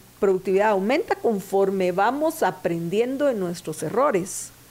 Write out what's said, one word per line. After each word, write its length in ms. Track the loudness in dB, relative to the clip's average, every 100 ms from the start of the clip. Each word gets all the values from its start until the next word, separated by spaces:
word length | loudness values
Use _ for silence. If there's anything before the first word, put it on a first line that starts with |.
| -20 -2
productividad 500 | 2 2 2 2 4
aumenta 460 | 2 2 0 0 -2
conforme 720 | 0 -2 0 2 2 2 0
vamos 540 | 2 0 2 -2 0
aprendiendo 840 | -2 -2 -4 -2 -2 0 0 0 0
de 80 |
nuestros 480 | 0 -4 -6 -10 -8
errores, 680 | -4 0 2 0 -2 -8 -12 -18 -20